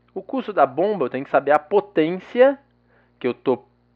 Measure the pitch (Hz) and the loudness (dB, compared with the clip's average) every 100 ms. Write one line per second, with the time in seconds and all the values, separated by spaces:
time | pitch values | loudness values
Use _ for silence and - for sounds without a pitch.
0 | _ 190 - 269 - 175 135 131 202 202 | _ -16 -8 -8 -6 0 0 0 -4 -2
1 | 123 131 139 139 135 151 - 208 202 - | -4 -6 -2 -2 2 0 2 -2 0 -2
2 | 156 180 - 240 262 269 _ _ _ _ | -2 -4 -6 4 4 4 _ _ _ _
3 | _ _ 123 120 - 123 _ _ _ | _ _ -6 -4 -2 -2 _ _ _